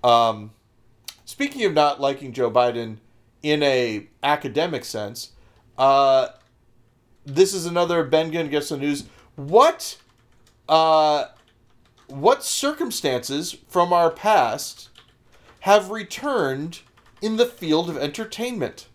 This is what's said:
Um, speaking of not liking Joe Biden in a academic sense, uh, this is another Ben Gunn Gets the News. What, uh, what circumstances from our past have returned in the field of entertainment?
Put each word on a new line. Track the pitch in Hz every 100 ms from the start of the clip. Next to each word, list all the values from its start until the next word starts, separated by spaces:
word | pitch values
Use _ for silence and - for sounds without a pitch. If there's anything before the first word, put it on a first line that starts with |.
Um, | 123 117 113 107 107 _ _ _ _ _ - -
speaking | - - 285 277
of | 208
not | 151 147 139
liking | 139 135 135
Joe | 120 120
Biden | 117 123 117 113 107 _ _ _ _
in | 151 151
a | 143 127 120 107 - _
academic | 139 147 139 117 170 147
sense, | - 110 104 127 - _ _ _ _ -
uh, | 135 135 139 135 127 - _ _ _ _ _ _ _ _
this | 143 139 190
is | 190 165
another | 170 170 170
Ben | 139 156 160
Gunn | 165 151
Gets | 147 143
the | 143
News. | 143 143 - - _ -
What, | 139 202 302 330 - - _ _ _ _ _ _ -
uh, | 160 160 156 151 147 - _ _ _ _ _ _ _ -
what | 135 170 277
circumstances | - - 277 302 294 - 143 165 - 143 175 - _
from | 180 175
our | 175 165
past | 165 208 208 117 113 - - - - _ _ _ _ _ _
have | 190 208 190
returned | 220 196 - 285 254 139 135 160 - _ _ _ _
in | 214 220
the | 240
field | - 165 156 170
of | 147
entertainment? | 147 147 - - 240 233 131 - -